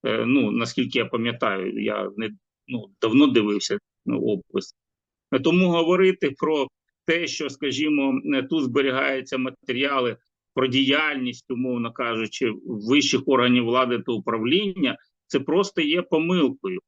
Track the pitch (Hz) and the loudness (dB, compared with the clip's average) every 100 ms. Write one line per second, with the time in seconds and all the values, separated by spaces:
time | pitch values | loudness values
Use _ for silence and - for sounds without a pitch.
0 | - 113 117 139 110 117 117 - 123 123 | -2 -2 2 2 2 0 -2 -2 -2 -2
1 | 113 117 117 117 117 95 95 110 107 104 | -2 -2 -4 -2 -2 -2 -4 -4 -4 -4
2 | 98 101 110 107 _ _ _ 123 101 _ | -6 -6 -8 -10 _ _ _ -10 -10 _
3 | 117 123 147 117 104 104 - 104 _ _ | 2 6 6 6 2 0 -2 -6 _ _
4 | - - 113 98 - - - _ _ _ | -6 -2 -2 -2 -4 -8 -8 _ _ _
5 | _ _ _ 135 143 180 185 170 165 180 | _ _ _ 0 2 4 4 2 2 4
6 | 190 185 147 135 151 156 135 _ _ _ | 4 2 -4 -2 -2 0 -2 _ _ _
7 | - 165 170 - 147 139 143 123 151 147 | -2 -2 -2 -6 -8 -4 -4 -2 0 2
8 | 139 131 147 139 135 165 127 127 135 131 | 2 0 0 -2 0 -2 0 0 0 0
9 | 139 135 135 131 127 127 - 123 139 139 | -2 -2 -6 -6 -6 -8 -8 -2 0 0
10 | 123 107 _ _ _ - 131 131 135 143 | -2 -4 _ _ _ -2 0 2 2 2
11 | 156 143 123 120 _ 123 127 123 117 117 | 0 -2 -6 -8 _ -4 -2 -2 -4 -4
12 | 120 113 110 - 123 107 - 110 107 143 | -4 -2 -4 -2 -4 -4 -8 -8 2 2
13 | - - - 131 123 123 117 123 127 120 | 4 0 2 4 4 4 2 2 2 -2
14 | - 113 101 113 113 175 208 190 131 - | -2 -4 -2 -2 0 0 0 -2 -4 -4
15 | _ _ _ 135 135 170 190 - 151 170 | _ _ _ -4 0 0 0 -2 0 0
16 | 175 160 165 180 135 113 95 92 | 0 0 2 2 2 0 -8 -8